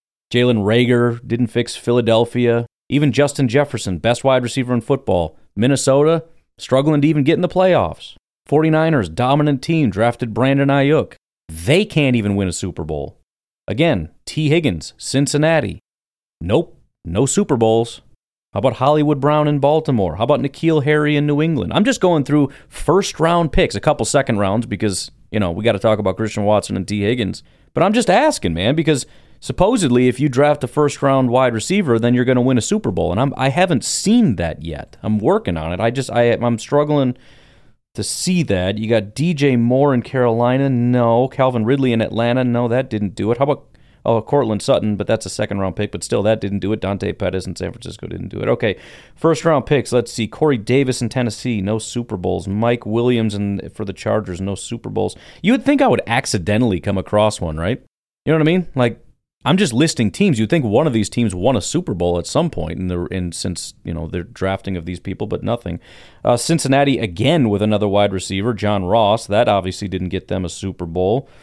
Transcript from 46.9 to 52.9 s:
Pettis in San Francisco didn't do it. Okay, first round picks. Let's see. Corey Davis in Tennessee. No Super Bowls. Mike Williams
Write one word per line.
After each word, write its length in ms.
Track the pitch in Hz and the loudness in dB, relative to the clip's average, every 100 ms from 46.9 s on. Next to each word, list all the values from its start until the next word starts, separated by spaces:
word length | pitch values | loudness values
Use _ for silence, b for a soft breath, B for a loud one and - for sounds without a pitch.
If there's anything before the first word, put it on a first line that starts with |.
| 101 95 | -4 -6
Pettis 340 | 90 95 95 95 | -4 -4 -4 -8
in 80 | - | -8
San 160 | 92 | -10
Francisco 360 | - - - 85 | -10 -16 -14 -12
didn't 220 | 92 90 | -10 -10
do 100 | 95 | -6
it. 100 | 113 | -2
Okay, 280 | 120 113 92 B B B B | 0 -2 -4 B B B B
first 300 | 165 156 170 | 0 0 2
round 200 | 147 - | 0 2
picks. 280 | 143 - | 0 0
Let's 180 | 123 113 | -2 -2
see. 160 | - 110 | -4 -6
Corey 300 | - 156 127 | -2 0 0
Davis 440 | 98 127 131 123 | 0 0 0 -2
in 60 | 117 | -4
Tennessee. 540 | 131 117 - 127 110 | -2 -4 -4 -4 -2
No 180 | 95 110 | -2 -4
Super 380 | - 123 117 101 | -6 -8 -6 -6
Bowls. 320 | 90 90 95 | -4 -4 -4
Mike 360 | 101 117 123 | -2 0 -2
Williams 480 | 104 | -2